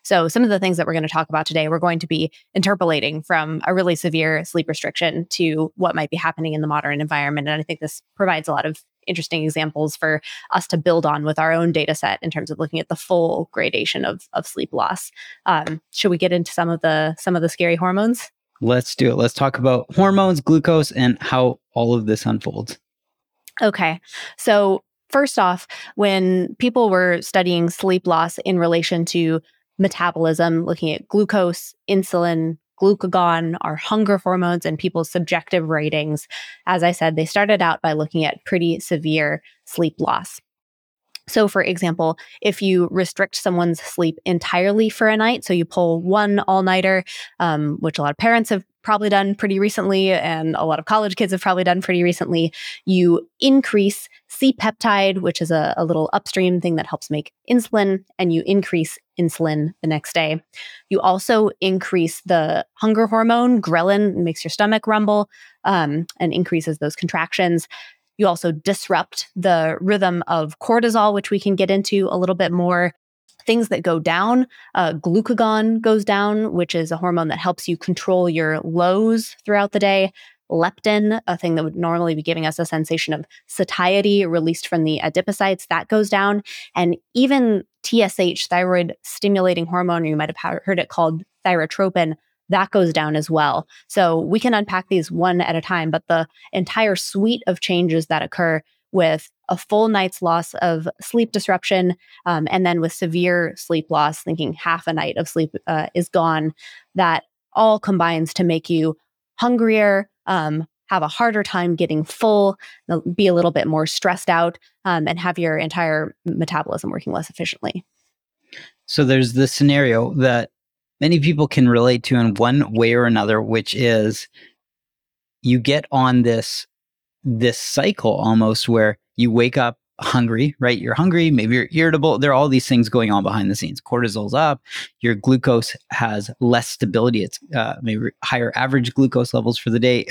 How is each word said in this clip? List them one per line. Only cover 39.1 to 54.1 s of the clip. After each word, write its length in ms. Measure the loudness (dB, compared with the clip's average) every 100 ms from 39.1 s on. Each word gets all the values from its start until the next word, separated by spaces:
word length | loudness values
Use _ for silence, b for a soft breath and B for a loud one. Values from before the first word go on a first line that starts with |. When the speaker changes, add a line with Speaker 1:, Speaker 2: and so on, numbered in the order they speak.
| 0 -2 -4 b b
Speaker 1:
sleep 300 | -14 -2 -2 -2
loss. 400 | -2 -2 -6 -18 _ _ _ _ _ _ _ -20 -4
So, 180 | 0 2
for 160 | 2
example, 560 | -2 -2 -2 0 -2 -2 B B
if 180 | -4 -2
you 280 | 0 2 2
restrict 460 | 0 -4 -2 -4 -2
someone's 440 | -2 0 0 -2
sleep 380 | -6 -2 -2 -2 -4
entirely 640 | -2 0 0 0 2 0
for 160 | 0 0
a 100 | 2
night, 280 | 0 -2
so 100 | -2
you 100 | -2
pull 380 | 0 0 0 0
one 380 | 0 0 2 0
all-nighter, 640 | 2 0 2 2 2 0 B B B B
um, 380 | -2 0 -2 -2
which 200 | -4 -2
a 40 |
lot 80 | -4
of 80 | 0
parents 320 | 2 2 0
have 140 | -4 -4 _
probably 260 | -2 0 2
done 260 | 2 2
pretty 240 | -2 -2 0
recently, 540 | 0 0 0 2 2
and 420 | 2 0 -2 -2 -2
a 100 | -2
lot 120 | -2
of 60 |
college 320 | 0 0 0 -2
kids 160 | -2
have 80 | 0
probably 240 | 0 2
done 160 | 2 0
pretty 220 | 0 2
recently, 500 | 2 0 -2 0 0 B B B
you 420 | 0 4 4 4 0 0
increase 720 | 4 4 4 2 2 -2 -14